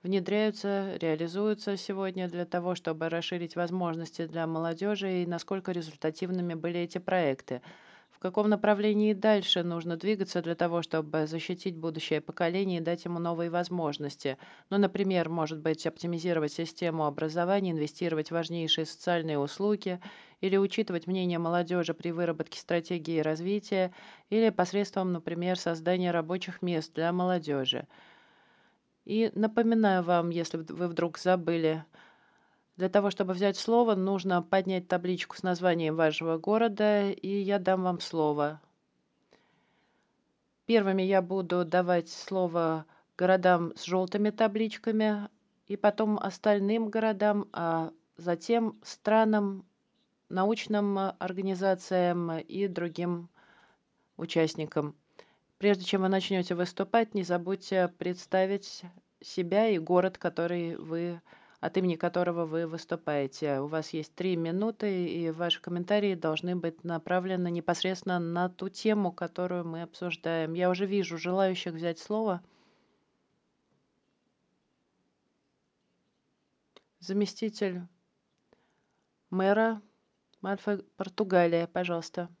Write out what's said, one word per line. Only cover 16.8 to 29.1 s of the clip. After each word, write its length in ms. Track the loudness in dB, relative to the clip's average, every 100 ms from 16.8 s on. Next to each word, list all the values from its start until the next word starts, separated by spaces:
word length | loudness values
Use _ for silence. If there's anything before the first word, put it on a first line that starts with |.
| -4 0 -2
образования, 680 | -2 -4 0 2 2 0
инвестировать 560 | -2 -4 -2 -2 -2 -2
в 40 |
важнейшие 520 | -4 -4 -4 -2 -2 -2
социальные 540 | -4 0 0 0 -2
услуги 600 | -2 -2 0 0 -2 -6 -10 -18 -20 _
или 160 | 0 2
учитывать 520 | 2 0 -2 -2 -2
мнение 320 | 0 0 0
молодежи 560 | 2 0 2 0 0 -2
при 160 | -4
выработке 480 | -2 -2 -2 -6 -10
стратегии 640 | -2 -2 0 -6 -2 0
развития 680 | 0 0 -2 -2 0 0 0 -4 -20 -20 _
или 220 | 4 4
посредством, 600 | 4 0 0 0 -2 -2
например, 440 | -2 -4 -2 0 0
создания 540 | -2 -2 0 2 2
рабочих 500 | 0 0 -4 -6 -6
мест 320 | -2 -2 -2
для 180 | -2 0
молодежи. 760 | 0 0 0 0 -2 0 -2 -6 -18 -20 -20 _ _ _ _ _ _ _ _
И 280 | -4